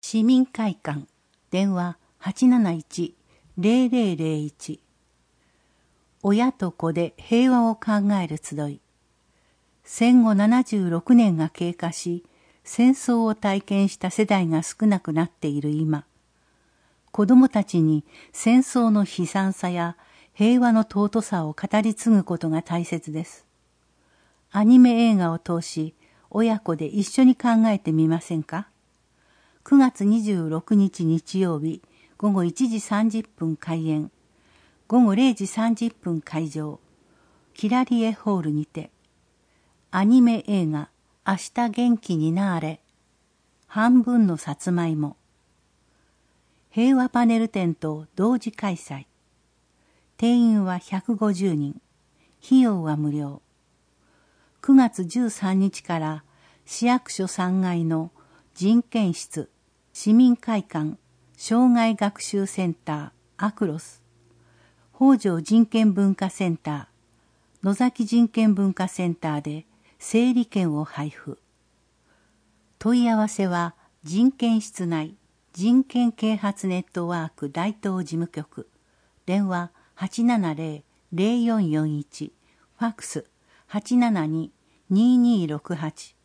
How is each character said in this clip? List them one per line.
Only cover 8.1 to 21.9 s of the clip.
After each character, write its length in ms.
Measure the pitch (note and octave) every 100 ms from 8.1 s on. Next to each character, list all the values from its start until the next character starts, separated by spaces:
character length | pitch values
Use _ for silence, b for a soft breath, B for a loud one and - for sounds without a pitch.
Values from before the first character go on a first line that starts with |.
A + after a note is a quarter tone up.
| G3+
え 60 | E3+
る 100 | D#3
集 320 | - D3 D3
い。 120 | C#3+ _ _ _ _ _ _ _ _ _ _
戦 400 | _ - A#3 B3
後 100 | A3+
七 300 | G3+ G#3+ B3
十 260 | B3+ G#3+ F3+
六 240 | E3+ -
年 220 | B3 A3 E3
が 120 | D#3+
経 240 | - F3
過 200 | F3 E3+
し、 320 | D#3+ - F3 - b b b
戦 260 | - - B3
争 340 | C4+ - A#3+
を 100 | A3+
体 280 | G#3+ G#3 G3
験 260 | - G3 G3
し 80 | -
た 140 | F#3
世 160 | - G#3+
代 220 | G3 E3+
が 140 | D#3+
少 240 | E3+ - G#3+
な 140 | G3
く 120 | -
な 120 | D#3
っ 60 | E3+
て 180 | _ D3+
い 120 | D3
る 100 | D3
今、 340 | D3+ D#3+ D3 - _ _ _ _ _ _ _ _ _ _
子 120 | -
ど 120 | G#3 B3+
も 120 | C4
た 160 | G#3+
ち 160 | G3 F3
に 240 | D#3+ D3+ - b b
戦 260 | - - B3
争 320 | C4 B3+ A3+
の 160 | G#3 G3
悲 200 | - F3
惨 260 | G3 F#3+
さ 160 | F#3+ F3+
や 260 | F3+ E3+ F3 b b b
平 260 | _ G#3+ B3
和 120 | A#3+
の 80 | A3+
尊 420 | G#3+ G3+ G#3 A3+
さ 240 | G#3+ F#3 D#3
を 80 |
語 260 | D#3 G3+ G#3+
り 140 | A3